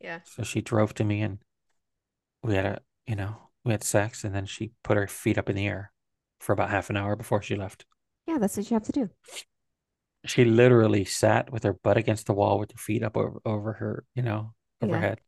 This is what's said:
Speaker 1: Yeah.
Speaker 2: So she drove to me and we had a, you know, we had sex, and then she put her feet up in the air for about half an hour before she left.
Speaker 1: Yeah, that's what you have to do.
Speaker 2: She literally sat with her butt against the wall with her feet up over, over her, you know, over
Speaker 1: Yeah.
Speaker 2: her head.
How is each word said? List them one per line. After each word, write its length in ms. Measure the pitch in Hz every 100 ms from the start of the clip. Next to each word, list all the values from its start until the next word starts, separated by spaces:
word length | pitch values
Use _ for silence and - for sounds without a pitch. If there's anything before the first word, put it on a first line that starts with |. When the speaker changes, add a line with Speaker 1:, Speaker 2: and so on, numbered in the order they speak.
Speaker 1:
Yeah. 180 | 175 170 -
Speaker 2:
So 180 | -
she 180 | 110 110
drove 320 | - 110 107 -
to 80 | 107
me 160 | 104
and 180 | 104 101 _ _ _ _ _ _ _ _ _ _
we 120 | 117 98
had 100 | 98
a, 140 | 101 _ _ -
you 100 | 101
know, 220 | 98 110 _ _
we 80 | 123
had 120 | 107
sex, 400 | - 107 107 -
and 120 | 107 98
then 100 | 98
she 260 | - 110 _
put 140 | - 104
her 100 | 98
feet 300 | - 117 101
up 120 | 101
in 60 | 98
the 120 | 101
air 240 | 98 101 _ _ _ _ _
for 120 | -
about 160 | 101 98
half 200 | 101 -
an 80 | 104
hour 180 | 98 104
before 260 | 110 104
she 140 | - 101
left. 300 | 92 - - _ _ _ -
Speaker 1:
Yeah, 100 | 320
that's 200 | 202 -
what 120 | 202
you 60 | 226
have 80 |
to 80 | 220
do. 180 | 285 202 _ - - - _ _ _ _ _ _ _ -
Speaker 2:
She 180 | - 120
literally 600 | 117 123 120 110 104 95
sat 460 | - 107 117 -
with 120 | 113
her 100 | 107
butt 240 | - 107 110
against 280 | 113 107 -
the 60 |
wall 260 | 101 101 101
with 120 | 104
her 40 | -
feet 240 | - 110
up 120 | 110 110
over, 240 | 107 - 117
over 280 | 107 107
her, 320 | 113 107 - -
you 80 | 127
know, 300 | 120 107 110 - _ -
over 100 | -
Speaker 1:
Yeah. 60 | 110
Speaker 2:
her 60 | 101
head. 140 | 110